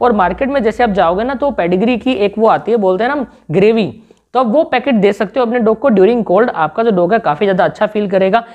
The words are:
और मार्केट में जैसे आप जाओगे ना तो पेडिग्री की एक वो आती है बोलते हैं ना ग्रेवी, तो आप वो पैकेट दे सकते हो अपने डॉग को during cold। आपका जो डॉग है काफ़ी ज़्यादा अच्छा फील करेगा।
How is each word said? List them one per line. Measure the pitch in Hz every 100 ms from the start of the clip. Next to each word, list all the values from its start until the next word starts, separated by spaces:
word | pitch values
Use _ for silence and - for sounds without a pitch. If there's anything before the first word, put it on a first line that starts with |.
और | 247
मार्केट | 214 180 - 269
में | 277
जैसे | 220 208
आप | 240
जाओगे | 196 170 185
ना | 240
तो | 277 285
पेडिग्री | 226 175 185 226 247
की | 254
एक | 254 202 202
वो | 220
आती | 160 -
है | 233
बोलते | 190 185
हैं | 240
ना | 285 233 - _
ग्रेवी, | 160 208 233 175 117 _ _ _
तो | 240
आप | 247
वो | 262
पैकेट | 330 254 269
दे | 226 202
सकते | 208 202 269
हो | 240
अपने | 247
डॉग | 220 220
को | 277
during | 208 190 240
cold। | 196 180 247
आपका | - 156 -
जो | 233
डॉग | 185 175
है | 220
काफ़ी | 156 147 208
ज़्यादा | 185
अच्छा | 165 - 208
फील | 214 208
करेगा। | 190 190 220 233